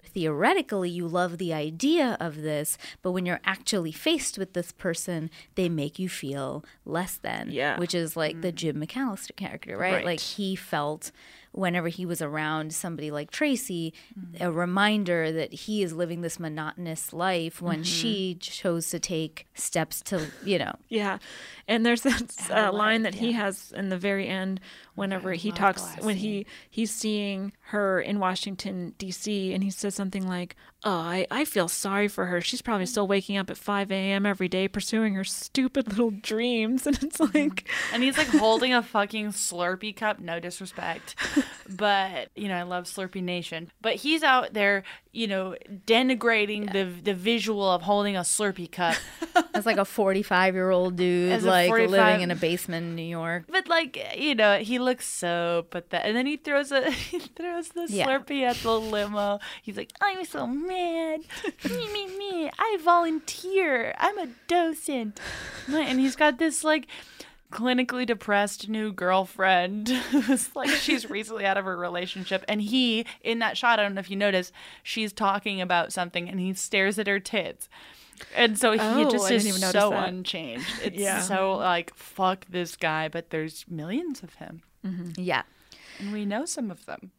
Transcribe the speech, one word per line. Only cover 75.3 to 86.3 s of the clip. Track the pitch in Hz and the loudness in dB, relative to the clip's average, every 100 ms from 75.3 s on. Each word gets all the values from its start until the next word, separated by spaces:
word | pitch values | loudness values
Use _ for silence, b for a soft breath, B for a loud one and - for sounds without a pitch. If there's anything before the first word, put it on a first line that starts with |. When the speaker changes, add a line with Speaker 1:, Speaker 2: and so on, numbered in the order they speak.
| 196 214 196 | 2 -2 -4
Speaker 3:
about | 180 175 165 | 2 2 2
something | - 175 175 175 | -2 -2 -2 -4
and | 185 | -2
he | 185 | -2
stares | 185 - 202 190 208 | -2 0 2 4 2
at | 202 | 0
her | 202 | 0
tits. | 190 214 170 - - B B B B B B | 0 -2 -2 -8 -16 B B B B B B
And | - 240 208 | 2 2 4
so | 233 | 4
he | 220 | 4
Speaker 2:
Oh, | 220 254 302 | 4 4 4
Speaker 3:
just | 220 196 | 4 4
Speaker 2:
I | |
Speaker 3:
is | 233 | 4
Speaker 2:
didn't | 208 190 | 4 2
even | |
notice | 190 202 | 2 4
Speaker 3:
so | 208 | 4
Speaker 2:
that. | 202 185 | 2 -2
Speaker 3:
unchanged. | 185 185 180 156 113 269 | -4 -6 -6 -8 -8 -8
Speaker 2:
<laughs> | - | -4
Speaker 3:
It's | - 180 | -6 -2
Speaker 2:
Yeah. | 202 190 | -2 0
Speaker 3:
so, | 180 190 190 190 | 0 2 2 2
like, | 180 175 175 | 2 2 -2
"Fuck | - - - 185 190 - | -12 -18 0 2 2 -4
this | 180 175 - | -4 -4 -2
guy," | 165 156 156 | 0 0 -2
but | 170 165 | -6 -6
there's | 160 156 - - | -4 -4 -8 -10
millions | 165 156 233 349 262 | -8 -4 -2 -2 -6
of | 175 | -12
him. | - - 165 _ _ | -16 -16 -16 _ _
Speaker 2:
Mm-hmm. | 190 180 175 165 | -8 -6 -8 -6
Speaker 1:
Yeah. | 180 135 - B B B B B | 0 0 -2 B B B B B
Speaker 3:
And | 202 | -8
we | 214 | -4
know | 208 | -2